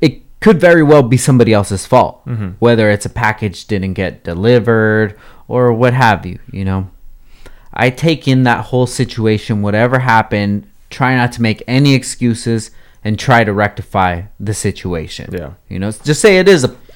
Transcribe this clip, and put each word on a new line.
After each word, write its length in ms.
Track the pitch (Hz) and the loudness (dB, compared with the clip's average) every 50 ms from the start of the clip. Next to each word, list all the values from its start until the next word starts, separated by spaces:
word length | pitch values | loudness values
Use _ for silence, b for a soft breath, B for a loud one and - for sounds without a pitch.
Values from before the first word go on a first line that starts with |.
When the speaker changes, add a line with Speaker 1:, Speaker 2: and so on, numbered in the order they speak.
Speaker 1:
it 200 | 123 120 123 - - - - - | -2 -2 -2 -4 -16 -20 -6 0
could 200 | - 214 208 143 | 2 4 4 6
very 240 | 170 175 170 165 151 | 6 4 4 6 4
well 200 | 143 151 147 127 | 4 4 4 4
be 140 | 113 127 | 4 0
somebody 360 | 117 - 147 131 123 117 110 110 | 0 2 2 4 4 4 4 2
else's 320 | 101 101 - 101 92 - | 2 0 -2 -4 -6 -4
fault, 400 | - 127 123 92 - - _ - | 0 2 2 2 0 -4 _ -12
Speaker 2:
Mm-hmm. 220 | 127 120 110 104 92 92 - | -10 -8 -8 -8 -8 -6 0
Speaker 1:
whether 300 | 113 117 120 110 107 104 | 2 2 2 4 2 2
it's 160 | 104 101 - | 2 0 -2
a 40 | - | -8
package 560 | - 117 120 107 104 - 110 101 87 - - | -6 -4 -2 -2 -2 -2 -6 -8 -8 -10 -10
didn't 280 | - 107 95 95 95 90 | -6 -6 -4 -4 -4 -4
get 300 | 95 92 85 - - - | -4 -6 -6 -8 -10 -10
delivered 960 | 87 85 87 101 117 123 120 101 117 113 110 110 110 107 110 110 98 - b b b b b b | -10 -6 -2 2 4 4 4 2 2 0 2 2 2 2 0 0 -2 -4 b b b b b b
or 260 | b 117 127 123 120 113 | b -2 0 0 0 2
what 200 | 113 127 123 123 | 2 0 0 2
have 320 | 131 127 110 101 85 95 | 2 2 2 2 0 -4
you, 140 | 90 90 - - - | -10 -12 -14 -16 -14
you 120 | - 98 98 | -10 -8 -4
know. 240 | 95 95 95 92 92 - - - - - - b b b b b b b b b b b | -4 -4 -4 -6 -8 -12 -20 -20 -20 -20 -20 b b b b b b b b b b b
I 160 | - 117 127 | -2 -2 -2
take 380 | - - 147 170 156 131 - | 0 0 0 0 0 0 0
in 160 | 139 131 131 127 | 0 2 2 4
that 220 | 120 113 85 - | 2 2 0 -2
whole 200 | - 131 127 127 | -4 -2 -2 -2
situation, 760 | - - - 127 - - 117 110 110 110 107 - - 110 104 | -2 -2 -4 -4 -4 -4 -2 0 0 0 -2 -2 -4 -4 -2
whatever 380 | 101 104 101 107 120 123 131 127 | -2 -2 0 0 2 2 0 0
happened, 680 | 127 127 113 113 107 - 110 104 101 101 101 101 - _ _ _ - - | 0 2 2 2 2 0 -2 -2 -2 -2 -4 -4 -6 _ _ _ -20 -12
try 260 | - - 131 127 131 | -6 -2 -2 0 0
not 160 | 127 120 117 - | 0 0 -2 -2
to 80 | 117 | -2
make 220 | 117 110 104 - - | -2 -2 -2 -4 -4
any 260 | - 123 135 147 139 135 | -2 0 2 2 4 2
excuses, 760 | 127 - - - - 123 120 110 - - 117 117 110 110 - b b b b b b b | 2 0 -4 -8 -4 -2 -2 -2 -2 -4 -4 -4 -4 -6 -8 b b b b b b b
and 140 | 107 107 | -6 -6
try 260 | - - - 123 117 110 | -4 0 2 4 4 4
to 80 | 104 | 2
rectify 720 | 98 104 104 101 - - - - - 101 92 90 87 85 98 - - - | 0 0 -2 -2 -4 -8 -12 -6 -2 0 0 0 -2 -4 -10 -14 -14 -12
the 140 | 101 107 104 | -8 -8 -6
situation. 760 | - - 101 90 - - 92 87 82 78 - - - - - 92 | -4 -4 -6 -6 -6 -8 -8 -8 -8 -8 -10 -14 -16 -14 -12 -12
Speaker 2:
Yeah. 200 | 87 78 69 90 _ _ - | -12 -12 -12 -16 _ _ -12
Speaker 1:
You 100 | 95 92 | -10 -8
know, 100 | 98 107 | -8 -8
just 300 | 110 - - 143 151 - | -8 -6 -4 -2 0 2
say 160 | - 214 190 | 4 4 4
it 100 | 185 180 | 6 6
is 160 | 196 190 147 127 | 4 4 4 2
a, 120 | 107 - - - - - | -2 -4 -6 -14 -8 -6